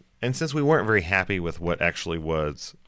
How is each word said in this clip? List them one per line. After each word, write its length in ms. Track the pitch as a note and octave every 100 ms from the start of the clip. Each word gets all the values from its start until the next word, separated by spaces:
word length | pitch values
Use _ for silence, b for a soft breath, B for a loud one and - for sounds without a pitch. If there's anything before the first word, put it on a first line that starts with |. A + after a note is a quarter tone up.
| _ _
and 140 | A#2+ B2+
since 180 | D#3+
we 80 | D3+
weren't 240 | C#3+ D#3 G#2+
very 160 | G#2+
happy 380 | E2 F#2+ F#2 G2
with 180 | E2+ -
what 220 | E2+ E2+
actually 360 | E2+ - F2+ E2
was, 580 | D#2+ D#2+ D2+ C#2+ - -